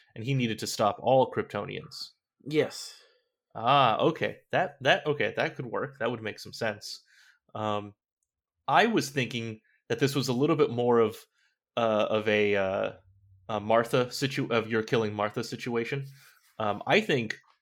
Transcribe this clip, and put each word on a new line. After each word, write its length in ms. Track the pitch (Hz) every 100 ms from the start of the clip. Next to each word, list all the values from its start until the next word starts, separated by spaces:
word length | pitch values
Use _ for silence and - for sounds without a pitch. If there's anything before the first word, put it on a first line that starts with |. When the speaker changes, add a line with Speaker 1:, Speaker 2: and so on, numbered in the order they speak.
| _ -
Speaker 1:
and 80 |
he 100 | 117
needed 260 | 135 117 107
to 80 | 107
stop 300 | - 104 -
all 320 | 120 131 123
Kryptonians. 800 | - 98 104 95 101 - - - _ _ _
Speaker 2:
Yes. 520 | - 151 123 - - - _ _ _ _ _ -
Speaker 1:
Ah, 420 | 117 143 123 -
okay. 380 | 156 - 104 - _
That, 260 | 135 190 -
that, 240 | 127 190 151
okay, 280 | 139 104 117
that 200 | 156 -
could 100 | 123
work. 340 | 104 135 -
That 100 | 117
would 100 | 117
make 180 | 107 -
some 140 | 104
sense. 480 | - 113 104 - - _ _ _ _ _ 107
Um, 380 | 107 104 104 - _ _ _ _ _ _ -
I 180 | 156 226
was 240 | 202 135
thinking 500 | 143 113 120 113 110 _ _ -
that 100 | 123
this 160 | 135 139
was 120 | 127
a 40 |
little 220 | 120 156 151
bit 140 | 143
more 300 | 120 120 120
of, 180 | 107 - - _ _ _ _ 120
uh, 320 | 113 107 -
of 180 | 107 107
a, 260 | 107 104 101
uh, 360 | 95 98 104 - _ _ _ _ -
a 100 | 107
Martha 520 | 104 113 117 139 101
situ-, 400 | - 135 135 131
of 180 | 113 107
"You're 140 | 113
killing 300 | 110 120 107
Martha" 300 | 104 104 123
situation. 600 | 113 123 123 117 117 139 135 - - _ _ -
Um, 220 | 107 101 -
I 140 | 180
think 380 | 214 139 107 - _ _